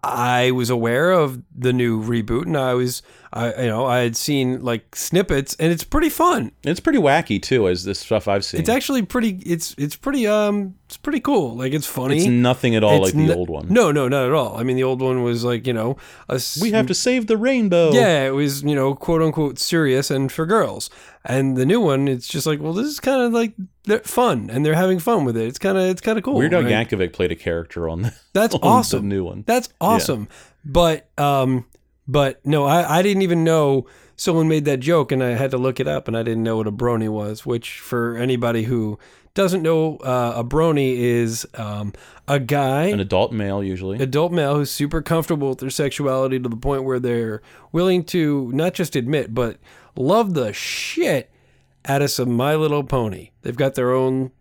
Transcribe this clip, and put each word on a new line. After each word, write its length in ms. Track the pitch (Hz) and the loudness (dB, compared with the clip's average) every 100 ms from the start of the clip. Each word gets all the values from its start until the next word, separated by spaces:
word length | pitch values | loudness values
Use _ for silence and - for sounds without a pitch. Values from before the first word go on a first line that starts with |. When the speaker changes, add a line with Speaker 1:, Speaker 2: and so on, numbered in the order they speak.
Speaker 1:
I 480 | - 127 123 123 127 | -4 -2 0 2 2
was 200 | 127 120 | 0 0
aware 420 | 123 117 123 170 | 0 0 2 2
of 280 | 185 147 127 - - | 2 2 -4 -16 -4
the 160 | 127 | 0
new 300 | 127 120 110 | 2 0 0
reboot, 400 | 110 120 107 113 170 | 0 -2 0 -2 0
and 100 | 156 | 0
I 180 | 131 | 2
was, 280 | 123 123 123 - - - | 2 0 -4 -12 -20 -14
I, 300 | 113 117 113 | -4 -4 0
you 60 | 123 | 0
know, 180 | 110 131 | 0 2
I 120 | 123 | 2
had 180 | 120 117 | 0 -2
seen, 460 | - 143 127 127 | -2 0 0 -2
like, 320 | 123 117 _ - | -2 -4 _ -10
snippets, 580 | - 170 196 143 139 - | -2 0 2 0 -2 -2
and 100 | 160 | 0
it's 120 | 170 | 0
pretty 240 | - 294 320 | 0 2 2
fun. 420 | - 339 294 113 - | 2 2 2 -2 -6
Speaker 2:
It's 160 | - 175 | -4 -2
pretty 180 | - 285 | 0 2
wacky 420 | 151 143 - 101 | 4 4 2 -2
too, 260 | - 131 98 | 0 2 2
as 160 | 90 | 0
this 160 | 92 98 | -2 -8
stuff 260 | - 107 98 | -2 -2 0
I've 160 | 101 | -2
seen. 160 | 98 - | -2 -4
Speaker 1:
It's 80 | 160 | 0
actually 320 | 247 - 269 | 0 0 -2
pretty, 380 | 202 254 226 185 - | -2 -2 -2 -4 -4
it's, 280 | 170 - - | -6 -6 -6
it's 160 | 147 - | -8 -6
pretty, 300 | - 277 220 | -4 -2 0
um, 480 | 214 208 202 196 185 _ | 2 2 -2 -4 -10 _
it's 100 | - | -12
pretty 240 | - 294 | -4 -2
cool. 360 | - 269 139 113 | 0 0 0 -4
Like, 160 | 131 | -2
it's 140 | 151 139 | -2 -4
funny. 300 | - 127 147 | -6 0 2
Speaker 2:
It's 80 | 175 | 4
nothing 480 | 120 123 127 127 113 | 4 4 2 2 4
at 60 | |
all 200 | 107 104 | 6 6
Speaker 1:
It's 100 | 95 | 6
Speaker 2:
like 120 | 143 156 | 4 2
the 60 | |
Speaker 1:
n-, 60 | 85 | 2
Speaker 2:
old 120 | 87 | -2
one. 160 | 78 85 | -6 2
Speaker 1:
no, 220 | 214 202 | 4 4
no, 140 | 147 127 | 2 2
not 180 | 139 127 | 0 2
at 60 | |
all. 240 | 151 117 104 | 2 0 -2
I 60 | |
mean, 120 | 123 127 | -2 0
the 80 | |
old 160 | 131 127 | 0 0
one 200 | 131 127 | 0 0
was, 220 | 120 117 | 0 0
like, 220 | 120 120 120 | -2 -2 -2
you 60 | |
know, 240 | 117 113 - - - - | -2 -2 -4 -10 -20 -6
a 60 | |
s-, 260 | 131 - - | -4 -4 -2
Speaker 2:
"We 80 | 214 | 0
have 140 | 214 - | 0 0
to 80 | |
save 320 | 185 - 254 220 | 0 0 0 0
the 100 | 220 | 0
rainbow." 560 | 240 269 208 175 165 | 2 2 2 4 6
Speaker 1:
Yeah, 340 | 143 226 156 135 | 6 6 4 2
it 40 | |
was, 320 | 135 147 139 | 0 0 0
you 120 | 143 | -2
know, 200 | 147 135 | 0 0
quote 280 | 139 - 165 | -2 0 2
unquote 360 | 160 156 147 131 | 2 0 -2 -2
serious 520 | - 170 151 127 139 | -2 0 2 2 0
and 200 | 139 135 | -2 -2
for 140 | - 160 | -4 0
girls. 420 | 220 143 98 - - - - - | 0 0 -4 -12 -14 -20 -20 -4
And 280 | 127 135 127 | 0 0 2
the 100 | 131 | 2
new 140 | 226 | 4
one, 260 | 190 135 139 | 4 2 0
it's 220 | 127 - | -2 -6
just 180 | 156 156 | -6 -4
like, 140 | 147 | -4
well, 120 | 151 | -4
this 140 | 170 285 | -4 -4
is 140 | 294 | -4
kinda, 280 | - 269 240 | -2 0 2
like, 220 | 233 233 220 185 _ | 0 -2 -4 -16 _
they're 160 | - 208 | -2 -2
fun, 500 | - - 247 139 - | 0 0 2 0 -2
and 160 | 120 | -2
they're 120 | 151 156 | 0 2
having 240 | 185 185 | 2 0
fun 240 | 165 233 | 2 0
with 120 | 135 113 | 0 0
it. 120 | 113 | -2
It's 100 | 131 | -2
kinda, 220 | 196 190 185 | 0 2 0
it's 120 | 185 | 0
kinda 220 | - 220 | -2 -2
cool, 120 | 254 | 0
Speaker 2:
Weird 200 | 277 143 | 0 2
Al 80 | 175 | 2
Speaker 1:
right? 80 | 120 107 113 | 2 0 0
Speaker 2:
Yankovic 240 | 101 90 | -2 -2
played 200 | - 90 | 0 -2
a 40 | 82 | -2
character 520 | - 85 85 - 85 | -4 -4 -6 -6 -6
on 140 | 82 | -4
the, 120 | 113 - _ | -6 -8 _
Speaker 1:
That's 220 | 190 226 | 0 0
Speaker 2:
<laughs> 0 | |
on 60 | 202 | 2
the 60 | 180 | 4
Speaker 1:
awesome. 400 | 240 - - 202 | 4 4 -2 -2
Speaker 2:
new 160 | 98 | -2
one. 180 | 90 95 | -4 -8
Speaker 1:
That's 240 | 107 240 247 | 0 0 0
Speaker 2:
Yeah. 60 | _ 175 | _ 0
Speaker 1:
awesome. 400 | 220 - 127 104 - - _ | 2 0 -4 -6 -14 -20 _
But, 440 | 151 143 170 156 _ - | -2 2 2 0 _ -2
um, 480 | 143 139 131 131 120 _ _ _ - | 0 2 0 -2 -6 _ _ _ -2
but 400 | 135 139 - - | 2 2 0 -2
no, 180 | 151 | 0
I, 340 | 139 165 170 156 | 4 2 2 2
I 40 | |
didn't 200 | 190 196 | 2 2
even 200 | 190 170 | 2 2
know 440 | 165 160 147 135 123 - _ | 2 2 2 0 -2 -16 _
someone 320 | _ - 165 160 | _ 0 2 4
made 200 | 156 147 | 2 0
that 120 | 135 | -2
joke, 320 | 131 170 135 | 2 2 2
and 100 | 135 | 0
I 100 | 123 | 0
had 200 | 120 135 | 0 0
to 80 | 131 | 0
look 220 | 127 127 | -2 -2
it 80 | 139 | -2
up, 180 | 147 - | -4 -4
and 100 | 113 | -4
I 60 | |
didn't 220 | 113 113 | -2 -2
know 140 | 113 113 | 0 -2
what 100 | 110 | -2
a 40 | |
brony 360 | 107 117 117 110 | -2 0 0 -2
was, 360 | 107 104 107 | -4 -6 -8
which 360 | - 120 - - | -6 -6 -6 -16
for 360 | - 123 117 117 | -6 -4 -2 -2
anybody 460 | 123 127 117 117 | -2 0 0 -2
who 340 | 110 120 110 107 - - _ | 0 -2 -2 -6 -14 -20 _
doesn't 280 | - 196 185 | 0 0 2
know, 340 | 160 160 160 151 | 2 2 0 -2
uh, 380 | 135 127 120 - | -2 0 0 -2
a 80 | |
brony 520 | 120 143 165 151 135 123 | -2 2 2 2 2 2
is, 460 | 120 120 117 113 - | 2 2 0 -4 -10
um, 380 | - 107 104 104 - - - - | -10 -8 -8 -8 -12 -20 -20 -2
a 100 | 143 | -2
guy, 460 | 120 143 135 139 | 0 0 2 2
Speaker 2:
An 160 | 170 208 | 0 0
adult 320 | 98 95 113 | 0 0 0
male, 320 | 113 101 98 | -2 -4 -2
usually. 340 | 98 92 95 104 | -4 -4 -6 -4
Speaker 1:
adult 300 | 135 139 170 | -2 0 0
male 220 | 175 143 | 0 0
who's 160 | 147 143 | 0 -2
super 320 | - 143 160 | -4 -4 -4
comfortable 460 | 147 165 156 160 139 | -2 -2 0 -2 -2
with 80 | 131 | -4
their 120 | 131 | -6
sexuality 680 | - 143 - 143 131 135 131 | -2 -4 -2 -2 0 0 -2
to 100 | 123 | -4
the 80 | 113 | -4
point 280 | 131 139 | -4 -2
where 160 | 131 127 | -2 -2
they're 420 | 123 117 113 107 - - - | 0 -2 -4 -8 -14 -20 -6
willing 320 | 160 185 180 | -2 2 0
to 460 | 165 180 151 143 127 | 0 -2 0 0 -2
not 200 | 127 170 | -2 -2
just 200 | 180 170 143 | -2 -4 -2
admit, 380 | 120 151 123 | -2 -2 -2
but 240 | 113 117 - - - - - | -2 -2 -4 -18 -20 -18 -6
love 360 | 127 208 214 | 0 2 2
the 180 | 165 117 | -2 -2
shit 760 | 101 - - - - 330 147 - _ _ _ _ _ - | -4 -8 -8 -8 -2 0 -2 -4 _ _ _ _ _ -4
out 160 | 139 | 0
of 80 | 143 | 0
some 240 | - 127 | -2 -2
My 200 | 120 135 | 0 0
Little 280 | 156 156 147 | 2 2 0
Pony. 460 | 135 135 113 92 - _ | 0 -2 -2 -6 -14 _
They've 140 | 127 120 | -10 -2
got 180 | 139 131 | -2 0
their 160 | 123 | 0
own 380 | 127 131 131 131 _ | 2 2 0 -4 _